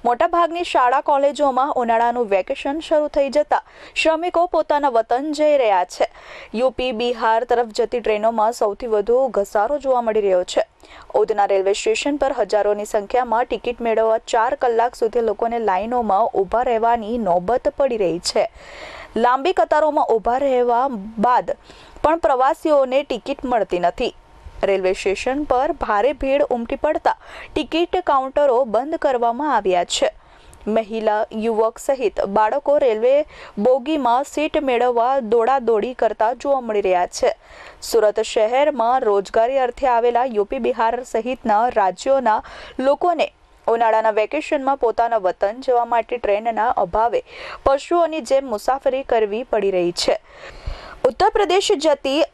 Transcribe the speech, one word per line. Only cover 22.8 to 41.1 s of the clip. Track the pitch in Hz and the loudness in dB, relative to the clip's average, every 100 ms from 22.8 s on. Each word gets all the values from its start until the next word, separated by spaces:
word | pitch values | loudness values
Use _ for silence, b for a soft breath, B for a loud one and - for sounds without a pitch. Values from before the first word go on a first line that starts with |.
| 262 269 | 2 0
ટિકિટ | 285 240 - 277 | -2 -6 -6 -8
મળતી | 254 240 190 175 175 | -2 -2 0 0 -2
નથી. | - 226 - - - - - | -2 -6 -6 -20 -20 -20 -4
રેલવે | 190 196 185 | -2 0 0
સ્ટેશન | 196 196 196 262 277 | -2 -2 -2 -2 -4
પર | 294 247 294 | -2 0 0
ભારે | 302 240 208 240 | -4 -2 0 0
ભીડ | 277 269 277 285 | -2 -2 0 0
ઉમટી | 240 233 269 | -4 -4 -4
પડતા | 294 320 240 - B B B | -2 0 -2 -2 B B B
ટિકિટ | - 269 320 349 370 359 | -8 -4 -2 -2 -2 0
કાઉન્ટરો | 277 262 294 285 233 | 0 0 0 2 2
બંધ | 262 214 277 320 | 0 -2 -2 -2
કરવામાં | 294 247 233 233 302 | -2 0 -2 -2 -2
આવ્યા | 240 196 180 180 | 0 0 -2 -2
છે. | - - - b b b b - | -2 -2 -4 b b b b -2
મહિલા, | 220 220 226 214 208 220 | -2 -2 -4 0 0 -2
યુવક | 220 226 214 226 - | -4 -2 0 0 -2
સહિત | - 269 220 - 196 202 | -4 -2 -2 -2 -2 0
બાળકો | 214 269 - 294 | 0 0 0 2
રેલવે | 269 214 240 285 302 B B - | 2 2 2 2 0 B B 0
બોગીમાં | 208 262 247 311 240 247 | 2 2 0 -2 2 0
સીટ | 285 - 302 311 | 0 -4 -2 0
મેળવવા | 269 240 247 233 233 277 220 | 0 0 2 2 0 0 2
દોડાદોડી | 233 226 277 226 220 220 | 2 2 0 2 0 -2
કરતા | 247 226 208 220 | -2 -2 0 -2
જોવા | 247 285 269 | -2 -2 -2
મળી | 233 208 196 | 0 -2 2
રહ્યા | 180 180 - | 0 0 0
છે. | 247 - B B B B | -2 -2 B B B B
સુરત | - 226 208 208 | -2 2 2 0
શહેરમાં | 220 233 220 254 294 285 226 262 226 | -2 0 2 2 2 2 0 2 2
રોજગારી | 202 196 226 233 269 | 0 0 0 2 0
અર્થે | 247 - 269 | -2 0 0
આવેલા | 233 240 240 262 208 | 2 2 2 0 -2
યુ | |
પી, | 202 269 | -2 -2
બિહાર | 240 254 226 240 | -2 0 0 -2
સહિતના | 254 | -4